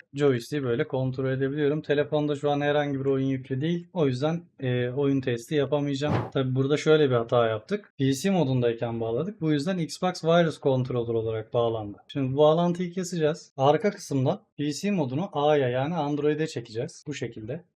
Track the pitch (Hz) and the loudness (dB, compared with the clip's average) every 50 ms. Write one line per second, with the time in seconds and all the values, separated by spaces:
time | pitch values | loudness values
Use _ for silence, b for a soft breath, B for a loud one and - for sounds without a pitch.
0 | - _ - 139 147 143 131 120 120 - - 147 135 127 117 120 147 - - 127 | -8 _ -4 0 2 2 2 2 -2 -4 -4 -4 -2 0 0 -2 -2 -2 -2 -2
1 | 131 131 127 131 135 131 131 131 135 135 139 151 151 139 147 156 156 - 147 139 | -2 -2 -2 -2 -2 -2 -2 0 -2 -2 -2 0 0 0 0 0 0 0 0 0
2 | 147 147 151 151 147 147 147 139 147 147 143 143 147 147 143 147 147 143 139 135 | 0 0 0 0 0 0 -2 -2 0 0 0 0 2 2 2 0 0 0 -2 -2
3 | 135 135 135 135 135 135 135 131 127 - 135 135 147 160 175 175 175 - - 185 | 0 0 0 0 0 0 -2 -2 -4 -4 -4 -2 -2 -2 -2 -2 -4 -6 -2 0
4 | 156 139 127 123 139 156 165 170 170 - _ - 135 127 123 123 123 123 123 139 | 0 0 0 0 0 -2 -2 -2 -6 -10 _ -6 -4 -2 0 0 -2 -2 -2 0
5 | 143 139 139 135 131 131 120 117 - - 165 147 139 131 147 147 143 143 139 131 | 0 2 2 0 0 -2 -2 -4 -4 -2 0 0 0 2 0 0 0 -2 -2 -2
6 | 139 147 151 - 117 - - 143 135 131 131 131 135 135 151 143 - 156 156 156 | -2 0 0 -2 -2 -2 -2 -2 -2 0 0 0 0 2 0 2 4 4 6 6
7 | 151 135 127 120 117 117 131 120 117 113 110 107 - - 196 208 - - _ - | 6 4 4 2 0 2 2 2 4 2 0 -2 -4 -6 -8 -8 -8 -8 _ -2
8 | 135 135 135 135 - 196 196 185 151 135 131 127 120 120 113 113 120 117 117 113 | 0 0 0 0 0 0 2 2 2 2 2 2 2 2 0 0 -2 -4 -4 -4
9 | 113 113 117 120 156 196 214 - 160 156 151 147 139 175 196 180 160 147 - - | -2 -2 -2 -2 -2 -4 -6 -4 -2 0 0 0 0 -2 -2 -4 -4 -6 -6 -4
10 | - 180 175 - - 160 165 175 170 160 135 - - 143 131 131 123 127 131 123 | -4 -4 -4 -2 2 4 4 6 4 4 0 -2 0 2 2 2 0 0 -2 -2
11 | 117 117 117 113 110 113 110 110 110 - - 123 117 117 113 113 107 101 101 - | -2 0 0 -2 0 -2 -2 -4 -4 -2 0 2 2 2 0 -2 -4 -8 -10 -14
12 | - - - 143 135 131 131 139 151 151 156 165 175 175 175 175 185 175 170 190 | -14 -10 -6 -4 -2 0 4 6 6 6 6 6 4 2 0 -2 -4 -6 -6 -6
13 | 180 175 185 175 156 147 160 165 - - _ - 135 143 147 151 - 208 202 - | -6 -6 -2 0 0 0 0 -2 -8 -12 _ 2 4 4 4 4 2 -2 -4 -4
14 | - - 147 135 127 139 180 196 _ _ _ - 143 147 147 143 - 202 208 185 | -6 -4 -2 0 0 0 -2 -2 _ _ _ -6 -4 -4 -4 -4 -4 -2 -2 -2
15 | 151 123 127 143 185 202 - 151 143 151 151 147 135 123 120 127 131 151 175 170 | -2 -2 -2 -4 -4 -4 -2 0 2 4 4 4 4 2 0 0 -2 -2 -2 -2
16 | 143 143 147 143 143 151 151 147 160 156 - 127 - - 107 110 127 165 - - | -2 -2 -2 0 0 0 0 0 -2 -4 -4 -8 -10 -8 -6 -6 -6 -8 -8 -12
17 | - - 143 131 127 113 - 113 110 107 131 175 - _ _ _ | -12 -12 -10 -8 -8 -8 -8 -10 -10 -10 -10 -10 -12 _ _ _